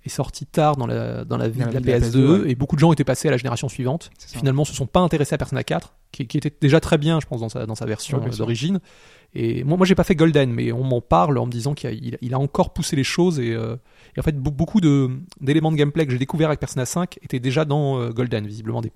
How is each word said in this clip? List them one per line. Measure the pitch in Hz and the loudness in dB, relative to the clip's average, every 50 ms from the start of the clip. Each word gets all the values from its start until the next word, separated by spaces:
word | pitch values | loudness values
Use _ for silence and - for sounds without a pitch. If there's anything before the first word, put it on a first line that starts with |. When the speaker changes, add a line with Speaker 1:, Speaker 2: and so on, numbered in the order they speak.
| - | -10
Speaker 1:
est | 131 | -12
sortie | - - 131 - - - 147 | -6 -6 -6 -6 -6 -12 -12
tard | - - 170 151 151 147 | -6 0 2 2 2 2
dans | 135 120 | 0 -2
la, | 117 120 117 117 117 117 120 117 | -2 -2 -2 -4 -4 -6 -6 -6
dans | 113 123 120 | -4 -4 -2
la | 117 117 | -2 -2
vie | 113 123 | -2 -2
Speaker 2:
Dans | 127 117 | -2 -2
Speaker 1:
de | 113 | -2
Speaker 2:
la | |
Speaker 1:
la | 131 | -2
Speaker 2:
vie | 123 | 0
de | 127 123 | 2 2
la | 120 | 4
Speaker 1:
P | 117 | 2
S | 117 117 | 2 4
deux, | 131 | 4
Speaker 2:
P | 131 | 6
S | 139 170 202 | 6 6 4
deux, | - | 4
ouais. | - | 0
Speaker 1:
et | 123 | 0
beaucoup | 120 143 - - | -2 0 0 2
de | 143 | 4
gens | 156 170 156 | 6 4 4
étaient | - 139 | 4 2
passés | - 127 - - 156 | 0 0 0 0 0
à | |
la | 135 123 | 0 0
génération | 123 127 120 - - 120 | 0 -4 -4 -4 -6 -6
suivante. | - - 123 127 143 175 - - - - | -6 -4 -4 -2 -4 -4 -6 -12 -20 -20
Speaker 2:
C'est | - - | -20 -16
ça. | - 127 | -10 -2
Speaker 1:
Finalement, | - 135 131 143 151 | 0 2 2 2 0
se | - - | -2 -2
sont | - 139 | -6 -6
pas | - - 180 | 2 4 4
intéressés | 180 160 170 147 143 - 156 | 4 4 2 2 0 0 -2
à | 143 | -4
Persona | 143 - 139 131 - | -4 -4 -4 -4 -4
quatre, | - 156 170 - - _ _ _ _ - | -2 -4 -4 -4 -8 _ _ _ _ -10
qui, | - 135 | -10 -10
qui | 113 - | -4 -4
était | 147 - 147 - - | -4 -4 -4 -4 2
déjà | 156 135 151 160 | 2 6 6 6
très | - - 170 151 | 4 4 0 2
bien, | 147 160 165 156 | 2 2 0 0
je | 139 | -2
pense, | - 135 113 | -4 -6 -6
dans | 113 113 | -6 -6
sa, | - 127 117 | -6 -6 -6
dans | 107 110 | -6 -6
sa | - 117 | -6 -6
version, | 117 107 - - - 131 127 | -6 -6 -6 -6 -4 -4 -2
Speaker 2:
Ouais, | 113 | -2
bien | 120 | -2
Speaker 1:
euh, | 117 | -4
Speaker 2:
sûr. | 107 110 | -4 -2
Speaker 1:
d'origine. | 113 120 110 135 170 196 180 - _ - - - - - _ _ _ - | -2 -2 -2 -2 -2 -2 -2 -4 _ -20 -20 -20 -20 -20 _ _ _ -8
Et | 131 120 117 117 - 127 | -4 -4 -2 -2 -2 0
moi, | 139 165 180 | 0 2 2
moi, | 190 | 4
j'ai | 185 190 | 4 4
pas | - 170 | 2 4
fait | - 190 | 2 4
Golden, | 147 160 165 147 147 139 127 117 | 4 4 4 4 4 2 2 0
mais | 120 123 117 | -2 -2 -2
on | 117 120 131 | -2 -2 -2
m'en | 131 127 120 | 0 0 -2
parle | - - 160 170 175 151 135 117 | 0 2 2 2 4 4 2 0
en | 120 | 0
me | 120 | -2
disant | 120 120 113 139 147 | -4 -4 -4 -4 -4
qu'il | - - 123 | -4 -6 -8
a, | 117 | -8
il, | 113 127 120 117 - | -8 -8 -10 -10 -8
il | 123 120 135 | -6 -4 -2
a | 131 | -2
encore | 143 143 - - 180 - - | -2 -2 0 0 0 0 0
poussé | - 160 - - | -6 -4 -2 0
les | 139 131 | 0 0
choses | - - - 175 185 165 139 | 0 0 2 2 2 2 0
et, | 120 117 113 | -2 -2 -2
euh, | 113 113 113 117 127 _ _ _ _ - - - | -4 -4 -6 -6 -8 _ _ _ _ -20 -14 -8
et | - | -4
en | 135 | -2
fait, | 165 151 | -2 -2
be-, | 139 131 151 143 | -2 -2 -4 -2
beaucoup | 131 170 - - 220 175 | -2 -2 0 2 2 4
de, | 151 143 139 135 127 127 135 180 - - - | 4 4 4 2 0 -2 -6 -10 -16 -16 -8
d'éléments | 139 131 147 160 156 156 160 | -2 0 2 2 2 2 2
de | |
gameplay | 147 147 147 143 170 160 | 2 2 2 2 0 0
que | 135 127 | 0 0
j'ai | 123 | -2
découvert | 135 - - 151 160 156 | -2 -2 0 0 0 0
avec | 147 - | 0 -2
Persona | 143 - - 135 127 | -4 -6 -4 -4 -4
cinq | - - 170 180 - - - - | -2 -2 -4 -4 -4 -6 -12 -12
étaient | - - 127 | -6 -6 -4
déjà | 120 135 123 143 160 | -2 0 0 0 0
dans, | 147 139 151 147 139 135 127 | 0 0 0 0 0 0 -2
euh, | 117 117 | -2 -4
Golden, | 113 117 127 120 120 110 104 | -2 -2 -2 -2 -2 -4 -4
visiblement | 104 104 117 110 110 117 117 117 | -6 -10 -10 -8 -6 -4 -4 -4
des, | 110 - | -6 -6